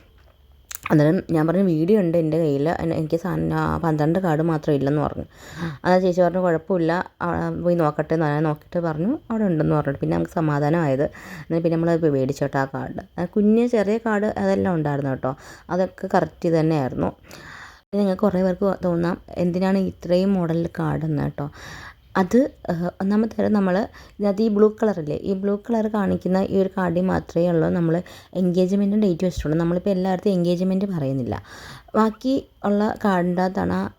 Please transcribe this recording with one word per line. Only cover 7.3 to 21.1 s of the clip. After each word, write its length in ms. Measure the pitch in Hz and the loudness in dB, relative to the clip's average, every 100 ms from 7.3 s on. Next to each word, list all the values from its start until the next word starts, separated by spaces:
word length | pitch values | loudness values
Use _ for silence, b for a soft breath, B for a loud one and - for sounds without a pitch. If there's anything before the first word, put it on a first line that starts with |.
| 170 165 165 | -2 -2 -2
പോയി 100 | 170 | 0
നോക്കട്ടെ" 400 | 175 151 151 151 | 2 2 0 0
എന്ന് 120 | 170 156 | 0 0
പറഞ്ഞു. 220 | 147 156 | 2 0
നോക്കിയിട്ട് 320 | 151 - 180 170 | -2 -6 -4 -2
പറഞ്ഞു 320 | 156 185 302 - | -2 -2 -4 -4
അവിടെ 140 | 226 | -2
ഉണ്ടെന്ന് 320 | 208 160 151 156 | 0 2 2 2
പറഞ്ഞു. 220 | 143 143 | 0 -2
പിന്നെ 180 | 151 165 | -2 0
നമുക്ക് 160 | 165 | -2
സമാധാനമായത്. 720 | - 156 147 147 165 156 131 151 B B 175 | -2 0 2 2 2 2 0 -2 B B -16
എന്നാൽ 200 | 151 165 | -6 -2
പിന്നെ 140 | 165 165 | 0 0
നമ്മൾ 200 | 165 165 | 2 2
പോയി 160 | 165 | 2
മേടിച്ചു 300 | 139 127 135 | 2 0 -2
കേട്ടോ 160 | 143 139 | -2 -2
ആ 60 | |
കാർഡ്. 380 | 135 131 127 175 - - | -2 -4 -8 -10 -12 -8
ആ 60 | |
കുഞ്ഞ് 440 | 175 - 208 220 240 | -4 2 4 4 4
ചെറിയ 280 | 233 196 220 226 | 2 2 0 0
കാർഡ് 200 | 208 214 - | 0 0 0
അതെല്ലാം 360 | 196 196 196 | 0 2 2
ഉണ്ടായിരുന്നു 360 | 170 147 143 143 | 0 0 -2 -2
കേട്ടോ. 220 | 131 131 139 B B - | -2 -4 -6 B B -6
അതൊക്കെ 380 | 180 185 - 190 | -2 -2 -4 -2
കറക്റ്റ് 320 | 190 160 - 175 | 0 0 -2 0
ഇത് 120 | 165 | 2
തന്നെയായിരുന്നു. 520 | 156 160 127 - - - B B B B B B | 4 2 0 -2 -4 -6 B B B B B B
ഇനി 180 | _ 202 | _ 0
നിങ്ങൾക്ക് 220 | 202 185 | 0 2
കുറേ 200 | 208 180 | 2 2
പേർക്ക് 320 | 185 180 196 - | 0 0 0 0
തോന്നാം, 320 | 180 170 170 190 - - | -2 0 0 -4 -8 -4
"എന്തിനാണ് 420 | 175 175 190 196 | -2 0 0 2
ഇത്രയും 540 | 190 - 175 180 190 | 0 -4 0 2 2
മോഡലിൽ 340 | 196 170 165 170 - | 2 0 0 -2 -4
കാർഡ്" 260 | 160 143 | -2 -2
എന്ന് 180 | 160 | -2